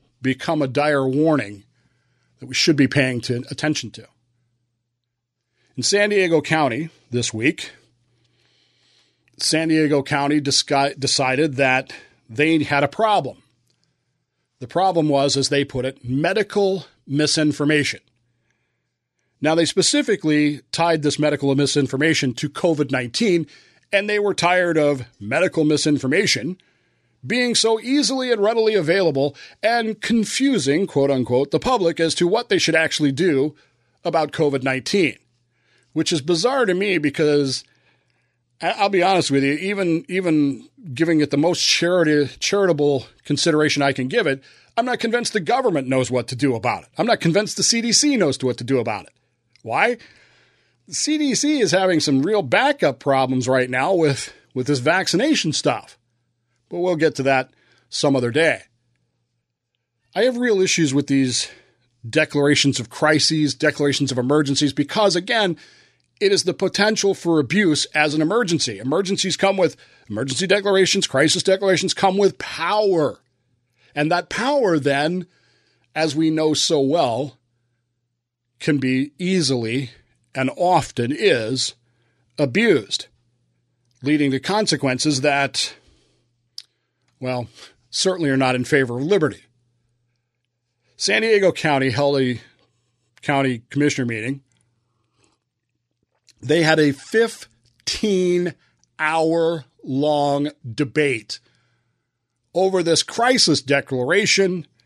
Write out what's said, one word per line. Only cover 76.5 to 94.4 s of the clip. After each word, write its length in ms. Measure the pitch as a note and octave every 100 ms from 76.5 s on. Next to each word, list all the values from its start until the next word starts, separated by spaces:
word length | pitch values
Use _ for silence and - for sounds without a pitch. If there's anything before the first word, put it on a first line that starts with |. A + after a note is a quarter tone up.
so 260 | D3+ - D#3
well, 560 | C3+ E3+ C3 A2+ C#3+ - _ _ _ _ _ _ _ _ _ _ _ -
can 180 | - C#3+
be 320 | B2+ C3 D3 -
easily 720 | F3+ F#3+ C3 B2+ A2+ B2+ C3 - _ _ _
and 140 | C3 C3 -
often 560 | F3+ E3+ - - A#2+
is 600 | D3+ G#3 C3 A2 B2+ - - _ _ _ _ _ -
abused, 720 | C#3 C#3+ A#3 D3 G2 - - _ _ _ _ _ _ _ _ _
leading 280 | C3 D3+ C#3+
to 100 | C3
consequences 800 | D#3 G#3 G#3+ D#3 C3+ B2+ D#3 C3
that, 540 | C#3+ C#3 C#3 - - - _ _ _ _ _ _ _ - - _ _ _ _ _
well, 300 | B2+ B2 A#2 - - _ _
certainly 400 | - F#3+ F3+ D3
are 60 | C3+
not 180 | C3
in 100 | B2+
favor 340 | B2 C#3+ B2+ A#2+
of 60 |
liberty. 380 | D3 G3+ D#3+ D3 _ _ _ _ _ _ _ _ _ _ _ _ _ _ _ -
San 260 | - G#3+
Diego 280 | A3+ G#3 F#3+
County 400 | - D#3+ C#3 C3
held 300 | A#2 C#3+ C#3+
a 200 | B2+ A#2+ - _ _ _ _ _ _ _
county 420 | - C#3 C3 A#2+ -
commissioner 360 | C#3+ D3 C#3 A#2+
meeting. 360 | A2 A#2 C#3